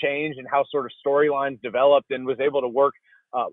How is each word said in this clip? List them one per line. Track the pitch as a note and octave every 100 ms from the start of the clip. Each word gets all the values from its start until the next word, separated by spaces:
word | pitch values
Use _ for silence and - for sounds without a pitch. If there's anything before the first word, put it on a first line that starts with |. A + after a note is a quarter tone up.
change | D3 C#3+ D#3 C3
and | B2
how | C#3 C3+
sort | D3 A#2+
of | - C#3
storylines | C#3+ D3+ C#3 C#3 B2
developed, | B2 A#2 C#3 C#3+ -
and | C3 C3
was | B2
able | C#3+ C#3
to | B2
work, | A#2+ C#3 - _ _ _
uh, | B2+ F#2